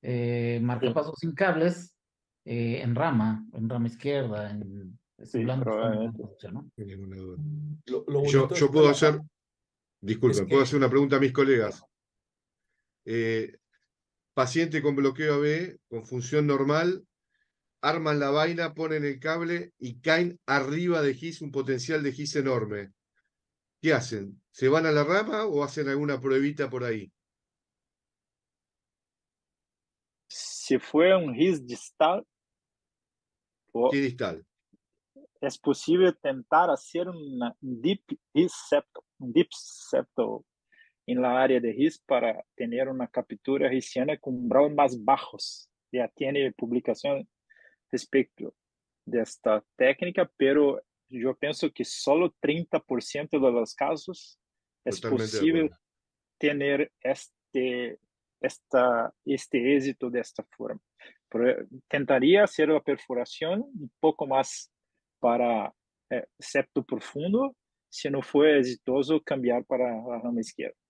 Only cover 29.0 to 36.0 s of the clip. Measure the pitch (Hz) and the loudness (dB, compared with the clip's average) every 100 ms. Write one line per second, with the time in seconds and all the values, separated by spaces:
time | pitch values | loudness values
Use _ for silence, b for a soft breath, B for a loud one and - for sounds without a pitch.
29 | _ _ _ _ _ _ _ _ _ _ | _ _ _ _ _ _ _ _ _ _
30 | _ _ _ - - - - 131 - 147 | _ _ _ -16 -14 -12 -2 -2 0 2
31 | 175 190 160 120 175 165 123 120 - _ | 4 4 0 0 0 0 -6 -14 -14 _
32 | 156 190 - _ _ _ _ _ _ _ | 0 0 -6 _ _ _ _ _ _ _
33 | _ _ _ _ _ _ _ 117 123 139 | _ _ _ _ _ _ _ 0 2 2
34 | 139 123 104 85 - _ _ _ _ _ | 0 -2 -6 -6 -14 _ _ _ _ _
35 | _ - 285 _ 139 - - 139 - 175 | _ -20 -20 _ -8 -4 -2 -2 2 4